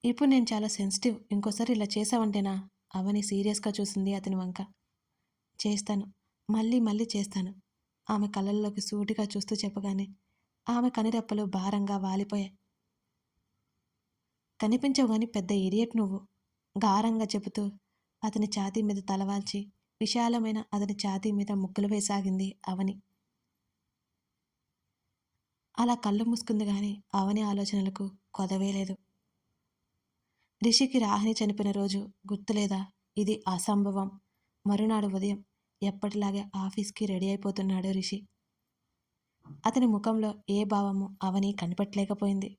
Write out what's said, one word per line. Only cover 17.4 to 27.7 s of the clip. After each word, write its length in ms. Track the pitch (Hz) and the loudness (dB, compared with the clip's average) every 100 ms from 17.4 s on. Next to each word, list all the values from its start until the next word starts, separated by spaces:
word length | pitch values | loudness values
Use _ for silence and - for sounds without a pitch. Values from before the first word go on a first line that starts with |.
| 202 214 202 - _ _ _ _ | -4 -6 -6 -8 _ _ _ _
అతని 240 | 214 208 208 | -2 0 -2
ఛాతీ 340 | 208 196 220 | -2 -2 0
మీద 180 | 208 202 190 | 0 -2 -2
తలవాల్చి 520 | 196 196 202 196 202 202 _ _ _ | -2 0 -2 -4 -6 -8 _ _ _
విశాలమైన 580 | 220 240 233 240 220 214 - | -2 2 2 2 0 -2 -4
అతని 200 | 208 202 | -2 -2
ఛాతీ 380 | 202 202 190 214 | -2 -2 0 0
మీద 200 | 202 202 | 0 0
ముగ్గులు 360 | 202 190 190 202 | -2 -2 -2 0
వేసాగింది 600 | 208 208 202 190 190 196 - - | 0 0 0 0 0 -2 -6 -6
అవని. 280 | 185 196 202 _ _ _ _ _ _ _ _ _ _ _ _ _ _ _ _ _ _ _ _ _ _ _ _ _ _ _ - | -2 -2 -4 _ _ _ _ _ _ _ _ _ _ _ _ _ _ _ _ _ _ _ _ _ _ _ _ _ _ _ 0
అలా 180 | 240 233 | 2 2
కళ్ళు 280 | 208 208 | 2 2
మూసుకుంది 420 | 226 233 - 214 208 | 2 -2 0 0 0
గాని 260 | 202 202 202 _ | 0 -2 -4 _
అవని 280 | 196 190 208 | 0 2 2
ఆలోచనలకు 640 | 208 202 202 | 0 0 0